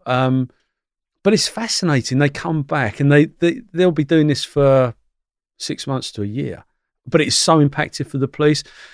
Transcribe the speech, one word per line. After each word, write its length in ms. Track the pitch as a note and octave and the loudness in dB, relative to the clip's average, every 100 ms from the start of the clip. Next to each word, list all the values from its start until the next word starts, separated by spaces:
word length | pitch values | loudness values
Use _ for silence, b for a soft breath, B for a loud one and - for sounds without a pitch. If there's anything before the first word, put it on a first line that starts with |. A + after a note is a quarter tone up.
Um, 460 | A#2+ B2+ C3 C3 B2+ _ _ _ _ _ _ _ | -4 0 0 0 -2 _ _ _ _ _ _ _
but 100 | G3+ | 0
it's 160 | G#3+ - | 0 -2
fascinating. 680 | - A3+ - F3 C#3 - C3 | -6 -6 -4 0 -2 -2 0
They 100 | C#3+ | 0
come 340 | C#3+ E3+ D#3 | -2 -6 -4
back 380 | C#3 D3+ B2 - | -4 -4 -4 0
and 100 | C#3 | 2
they, 160 | D3 D#3+ | 4 2
they, 360 | - E3+ E3 - | 0 -2 -2 -8
they'll 200 | E3 F3+ | 0 0
be 120 | D#3 | 0
doing 220 | C#3+ E3 D3+ | 0 2 2
this 180 | C3+ | 0
for 500 | - C#3+ C#3 C3+ B2+ - _ _ _ _ _ - | -4 0 4 4 2 -4 _ _ _ _ _ -14
six 280 | - - - | -10 -8 -6
months 260 | C3 - | -6 -6
to 100 | - | -8
a 40 | G2+ | -8
year. 380 | A#2+ C#3 F2 - _ _ _ - | -6 -8 -10 -18 _ _ _ 0
But 140 | D#3+ | 2
it's 160 | D3 - | 2 0
so 300 | - D#3+ C#3+ | 4 4 4
impactful 400 | C#3+ - - C#3 | 2 -6 -6 -8
for 120 | C3+ | -4
the 100 | C3+ | -4
police. 340 | - D3+ D3 - B B | 0 0 0 -4 B B